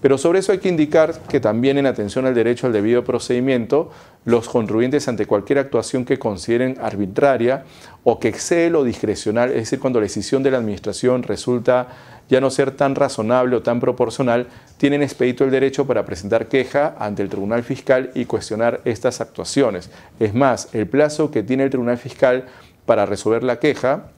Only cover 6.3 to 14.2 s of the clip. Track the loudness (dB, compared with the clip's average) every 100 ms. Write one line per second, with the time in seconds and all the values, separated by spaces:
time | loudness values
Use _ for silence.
6.3 | -6 -2 0 0 -2 -6 -4 -4 2 2
7.3 | 4 2 0 -6 -20 -20 -2 0 2 0
8.3 | -2 -2 2 2 2 0 -2 -4 -2 -2
9.3 | 0 0 0 -4 -4 0 0 -2 -4 -2
10.3 | 0 2 0 -2 -6 -8 -2 0 0 -2
11.3 | -6 -2 -2 2 2 0 -12 -20 -20 0
12.3 | 2 2 0 -2 0 0 2 0 0 0
13.3 | 2 2 0 0 0 0 0 -2 0